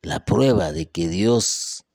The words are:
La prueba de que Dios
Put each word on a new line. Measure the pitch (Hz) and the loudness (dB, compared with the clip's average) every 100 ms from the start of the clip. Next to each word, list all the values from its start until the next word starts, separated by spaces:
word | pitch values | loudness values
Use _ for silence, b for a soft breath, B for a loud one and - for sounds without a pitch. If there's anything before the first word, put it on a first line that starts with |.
La | - - | -6 -8
prueba | - - 135 120 - | 0 2 4 4 0
de | 76 80 | -4 -8
que | - 85 | -4 -4
Dios | 175 214 233 214 - - - _ | 0 2 2 0 -4 -8 -12 _